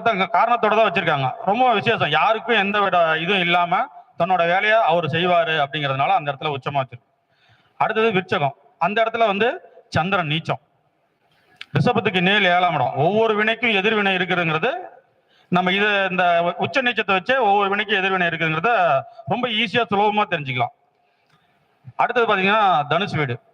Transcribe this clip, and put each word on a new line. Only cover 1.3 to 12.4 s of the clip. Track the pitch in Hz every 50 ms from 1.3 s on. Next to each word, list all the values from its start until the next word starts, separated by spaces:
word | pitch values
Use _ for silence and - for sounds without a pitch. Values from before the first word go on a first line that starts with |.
| - - - 185
ரொம்ப | 202 240 254 254 226 196
விசேஷம், | - 233 220 180 180 151 151
யாருக்கும் | 156 170 202 226 220 220 226 233 214
எந்த | 196 202 202 208 202
வித | 190 180 175 170 160 160 160
இதுவும் | 165 180 202 190 175
இல்லாம | 170 175 175 175 170 175 202 254 277 - - - _ _ -
தன்னோட | 170 185 185 175 170 170
வேலையை | 175 196 208 214 220 226 214 156
அவர் | 165 175 160 151 160
செய்வாரு | 165 175 180 175 170 165 160 160 156 143
அப்படிங்கிறதுனால | 143 151 156 147 139 135 135 143 170 196
அந்த | 180 147 143
இடத்துல | 139 139 156 156 143
உச்சமா | 135 - 151 147 139
வச்சிருக்கு. | 127 - 120 - _ _ _ _ _ _ _ _ _ _ _ _ _ _ _ -
அடுத்தது | 143 175 226 220 220 226 196
விருச்சகம், | 190 185 - 214 180 147 135 - - _ _ _ _ 165
அந்த | 180 208 226
இடத்துல | 226 220 226 233 226 214
வந்து | 196 202 220 247 330 381 - - - - - _ -
சந்திரன் | 175 156 190 196 190 170 147
நீச்சம். | 151 165 160 - 139 - _ _ _ _ _ _ _ _ _ _ _ _ _ _ _ _ _ _ _ _ - - -
ரிஷபத்துக்கு | 139 139 247 240 220 196 214 170 185 175 185
நேர் | 202 214